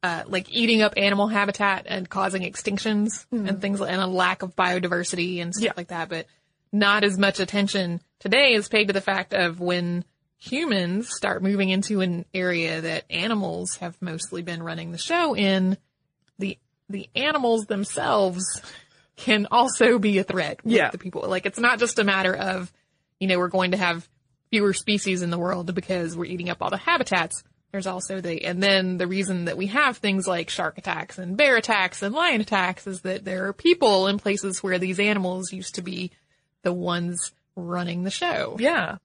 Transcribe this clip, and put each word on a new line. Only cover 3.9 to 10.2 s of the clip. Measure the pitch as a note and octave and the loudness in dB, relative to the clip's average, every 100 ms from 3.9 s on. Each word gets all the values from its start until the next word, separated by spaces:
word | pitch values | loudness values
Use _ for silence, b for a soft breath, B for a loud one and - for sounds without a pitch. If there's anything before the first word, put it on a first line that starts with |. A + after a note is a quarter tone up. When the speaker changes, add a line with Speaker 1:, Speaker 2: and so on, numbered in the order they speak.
| F3+ | -2
Speaker 1:
a | F#3+ | 0
lack | F#3 F3+ F#3 | 0 -2 -2
of | F#3 F3+ | -6 -2
biodiversity | F3+ F3+ F3+ F3 F3+ F3+ F3 F3+ | 0 0 -2 -2 -4 -4 -4 -4
and | E3+ | -6
stuff | G3+ | -2
Speaker 2:
Yeah. | G#3+ - | -4 -4
Speaker 1:
like | F3 | -8
that. | F3 E3 | -8 -6
But | E3 - _ _ _ _ | -8 -10 _ _ _ _
not | G3+ G3+ G#3 | 2 4 6
as | G3+ F#3 | 4 4
much | G3 F#3+ | 2 2
attention | F#3 G#3 G3+ G3+ F3+ E3+ _ _ | -2 0 0 0 -2 -4 _ _
today | - A#3 C#4 | 2 4 6
is | A3+ G#3 | 4 4
paid | A3 G#3+ | 2 4
to | |
the | G3 | 2
fact | F#3+ F#3+ F3+ | 2 -2 0
of | G3 F3 E3+ | 0 0 0
when | F3 F3 F3 F3 F3 _ | 0 0 0 -2 -4 _